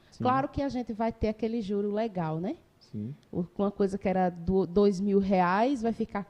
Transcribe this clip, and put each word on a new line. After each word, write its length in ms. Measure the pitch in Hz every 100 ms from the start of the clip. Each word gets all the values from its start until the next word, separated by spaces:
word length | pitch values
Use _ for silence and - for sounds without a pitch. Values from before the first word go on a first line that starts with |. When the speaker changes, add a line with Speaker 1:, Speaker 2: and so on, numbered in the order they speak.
| _
Speaker 1:
Sim. 140 | -
Speaker 2:
Claro 240 | 247 262 285
que 140 | -
a 60 | 277
gente 240 | 247 240
vai 200 | 214 226
ter 160 | 226 214
aquele 320 | 214 226 233
juro 300 | 196 202 208
legal, 460 | 208 233 180 160 160
né? 160 | 190 339 _ _
Speaker 1:
Sim. 340 | _ 107 110 147 _
Speaker 2:
O, 120 | 170 175 -
uma 140 | 202
coisa 260 | 202 196 196
que 100 | 202
era 220 | 185 180
do, 360 | 175 170 190 170
dois 320 | 180 202 185
mil 200 | 202 196
reais 600 | 196 190 175 196 247 269
vai 120 | 226
ficar 320 | 220 220 202 185